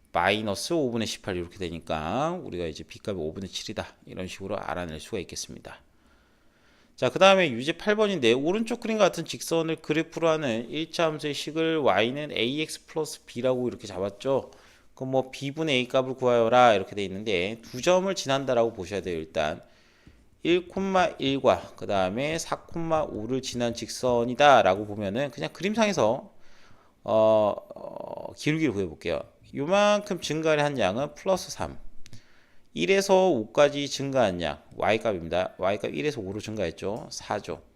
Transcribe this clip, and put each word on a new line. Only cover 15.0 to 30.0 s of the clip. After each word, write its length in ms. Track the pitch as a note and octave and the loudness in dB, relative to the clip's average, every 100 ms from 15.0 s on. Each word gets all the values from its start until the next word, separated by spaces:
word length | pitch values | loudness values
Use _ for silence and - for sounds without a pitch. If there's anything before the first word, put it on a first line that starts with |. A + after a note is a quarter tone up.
| C3 | -2
뭐 200 | C3 C3 | -2 -2
B분의 460 | - C#3 C#3+ D#3+ B2+ | -4 -8 -4 0 0
A 120 | B2 | 2
값을 260 | C3+ C3 | 0 0
구하여라 600 | B2+ B2 A#2+ A2+ B2 B2 | 0 2 4 6 8 8
이렇게 200 | G#2 F#2+ | 6 2
돼 80 | G2+ | -4
있는데 580 | F#2+ F#2+ A2 F#2 F#2 A2+ | -4 -4 -2 0 0 -4
두 180 | - B2 | -12 -4
점을 340 | C#3+ F#3 F#3+ | 2 2 2
지난다라고 600 | F#3 C3+ C3+ C3+ A#2+ A2+ | -4 -2 -2 0 2 2
보셔야 260 | G2+ F2 G2 | 0 -8 -6
돼요. 180 | F2+ E2+ | -4 -6
일단 440 | D#2 E2 D2+ E2 - _ _ _ _ - _ _ | -4 -2 -2 -2 -10 _ _ _ _ -20 _ _
일, 260 | D#3 F3+ F3+ - G3 F#3+ F3 - | 0 0 0 -6 0 2 0 0
일과 560 | C3+ C3+ B2+ F2+ - - | -2 0 2 2 0 -10
그 100 | G2+ | -4
다음에 520 | G2+ F#2 G#2 D3 D#3+ | 0 0 -2 -4 -4
사, 240 | - D#3 - E3+ E3 D#3 D3+ | -6 -8 -8 -6 -2 -2 -2
오를 320 | G#2 A2 B2+ | -6 -4 -4
지난 320 | B2+ A#2+ A#2+ | -4 -4 -4
직선이다 920 | A#2 G#2+ - B2+ A#2+ A#2 B2 D3 B2+ | -4 -8 -4 0 2 0 4 8 8
라고 220 | F#2+ F#2+ | 6 2
보면은 460 | G#2+ G#2 G2+ G#2+ C#3+ | -2 -6 -4 -4 -6
그냥 200 | - D#3 | -6 -10
그림상에서 800 | - F#3 G#3+ G#3+ F3 G#2+ C3 - - - - - - _ _ - | -6 -4 0 0 4 2 2 -4 -18 -20 -20 -20 -20 _ _ 0
어, 480 | A2 A2 A2 G#2+ - - | 6 6 6 4 0 -6
어, 580 | - - - - - - | -14 -14 -12 -12 -12 -12
기울기를 380 | - D3+ D#3 D#3 | -6 -2 2 2
구해볼게요. 480 | G2+ F#2 D2+ E2+ D#2 - _ - | 0 -2 -4 -4 -4 -4 _ -14
요만큼 680 | C3 C#3+ G3 G#3 G#3 | -6 0 4 4 2